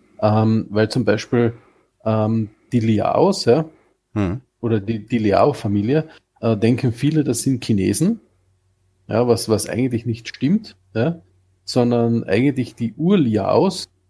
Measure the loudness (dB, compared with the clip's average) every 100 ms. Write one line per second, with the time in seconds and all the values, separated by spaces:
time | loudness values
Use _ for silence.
0 | _ -2 0 2 2 2 0 0 0 0
1 | 0 -2 0 0 0 -2 _ _ _ _
2 | -2 0 0 0 -4 -10 _ 0 2 2
3 | 2 2 2 2 2 2 0 -10 _ _
4 | _ -4 -2 -4 -10 _ -2 -2 -2 -8
5 | -4 -2 2 2 2 0 -2 -2 0 -2
6 | -2 -12 _ _ -2 0 2 2 0 -2
7 | 0 0 0 -2 -2 -4 -2 0 0 0
8 | -2 -2 -8 _ _ _ _ _ _ _
9 | -4 -2 2 0 0 -4 -2 -4 -4 -4
10 | -6 -8 -12 -8 -2 -2 -4 -16 _ -4
11 | -2 -4 -12 _ _ _ -6 0 0 2
12 | 2 0 0 0 0 0 -6 -6 -8 -4
13 | 0 2 2 0 2 2 2 -2 -10 _
14 | _